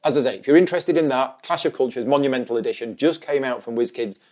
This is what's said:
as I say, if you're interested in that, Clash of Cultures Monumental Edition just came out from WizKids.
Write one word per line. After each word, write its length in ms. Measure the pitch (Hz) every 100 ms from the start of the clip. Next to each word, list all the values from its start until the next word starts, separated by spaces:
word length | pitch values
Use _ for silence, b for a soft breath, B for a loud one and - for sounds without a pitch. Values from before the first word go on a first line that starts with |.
as 120 | 156 139
I 40 |
say, 180 | 123 95
if 80 | 135
you're 100 | 156
interested 400 | 180 175 180 165
in 120 | 151
that, 340 | 127 135 -
Clash 220 | - 170
of 80 | 156
Cultures 340 | - 127 123 113
Monumental 500 | 143 139 127 117 117
Edition 400 | 113 107 117 101
just 300 | 151 156 -
came 160 | 143
out 200 | 131 120
from 140 | 120 117
WizKids. 440 | 120 - 107 - b